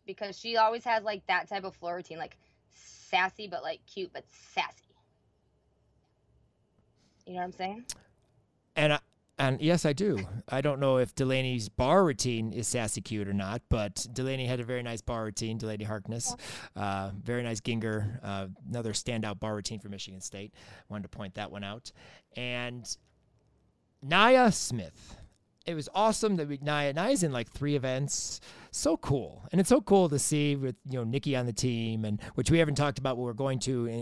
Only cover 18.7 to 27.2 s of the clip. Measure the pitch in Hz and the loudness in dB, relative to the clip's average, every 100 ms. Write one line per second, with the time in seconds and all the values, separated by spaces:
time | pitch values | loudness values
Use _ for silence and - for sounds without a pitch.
18.7 | 120 113 104 - 113 107 98 110 104 95 | -6 -4 -4 -2 -4 -4 -6 -6 -6 -6
19.7 | 110 101 98 - 95 - 98 104 - - | -10 -12 -12 -12 -14 -12 -12 -14 -18 -20
20.7 | - - 104 95 - 98 107 101 101 98 | -20 -12 -10 -10 -10 -10 -8 -8 -8 -10
21.7 | 110 - - - - _ - 123 123 123 | -10 -14 -20 -20 -20 _ -8 -6 -4 -6
22.7 | 123 110 - _ _ _ _ _ _ _ | -8 -10 -12 _ _ _ _ _ _ _
23.7 | _ _ _ 135 180 226 254 240 - - | _ _ _ 2 6 8 10 8 4 -2
24.7 | 120 85 - - - - _ _ _ - | -4 -6 -14 -20 -20 -20 _ _ _ -6
25.7 | 160 131 185 220 214 220 185 147 139 143 | -6 -4 2 2 4 2 2 -2 -4 0
26.7 | 147 143 143 214 277 | 2 2 2 2 2